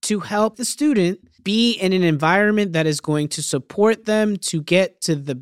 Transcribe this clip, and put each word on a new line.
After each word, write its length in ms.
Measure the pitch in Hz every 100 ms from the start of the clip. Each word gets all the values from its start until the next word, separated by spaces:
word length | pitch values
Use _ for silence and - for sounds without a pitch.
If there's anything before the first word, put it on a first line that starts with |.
to 180 | - 214
help 360 | 170 208 220 220
the 80 |
student 540 | 240 - 302 240 175 190 _ _
be 280 | 196 214 233
in 200 | 214 185
an 100 | 185
environment 680 | 175 151 156 185 208 214 202
that 140 | 165 160
is 140 | 147
going 280 | - 151 151
to 140 | -
support 640 | 151 143 - - 214 226 220
them 300 | 214 214 202
to 240 | - 165
get 380 | 147 175 185 _
to 120 | -
the 200 | 151 139 127